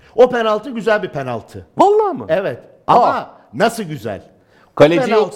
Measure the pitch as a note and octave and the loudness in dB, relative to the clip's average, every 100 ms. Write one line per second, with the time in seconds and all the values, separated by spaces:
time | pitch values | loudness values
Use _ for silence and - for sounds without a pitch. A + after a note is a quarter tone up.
0 | _ - B3 A#3+ A3 G#3 B3 A#3 G#3 G#3 | _ 2 4 4 0 -2 -4 -6 -2 -2
1 | F#3 D3 B2+ A2+ - G2 - - F#4+ G#4 | -2 -8 -8 -8 -10 -18 -12 0 2 2
2 | G#4 C4+ A#2 E3+ F3+ A#2+ - _ - G#3 | 0 -4 -4 -2 -2 -8 -16 _ 2 4
3 | A3 B3+ C3+ - _ B2+ A3+ A3+ F3 D3 | 4 0 -8 -18 _ -2 -2 -2 -10 -10
4 | A2 F#2+ - _ _ _ _ - D3 E3+ | -10 -10 -14 _ _ _ _ 2 4 4
5 | - A3 F#3 | 2 0 0